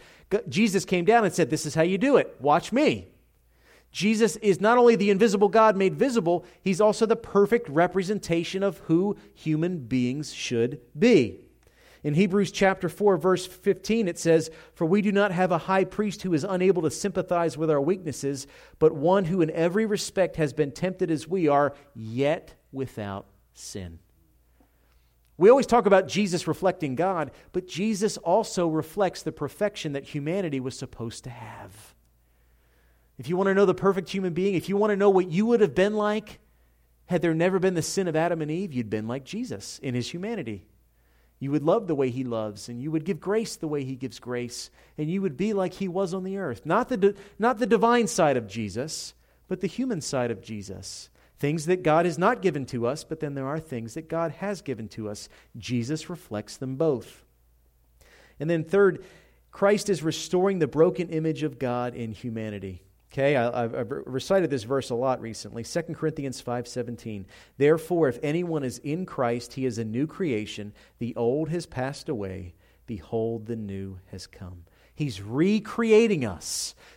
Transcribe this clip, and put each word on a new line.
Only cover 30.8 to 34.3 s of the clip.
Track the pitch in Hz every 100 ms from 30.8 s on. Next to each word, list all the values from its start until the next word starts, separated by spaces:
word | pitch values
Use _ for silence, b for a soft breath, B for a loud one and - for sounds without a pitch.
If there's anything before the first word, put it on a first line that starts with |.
| 135 - 113 - 123
to |
have. | 120 113 110 101 107 - _ _ _ _ _ _ _ _ _ _ _ _ -
If | 131
you | 180
want | 196
to |
know | 190 196
the |
perfect | 180 190 190 180
human | 190 185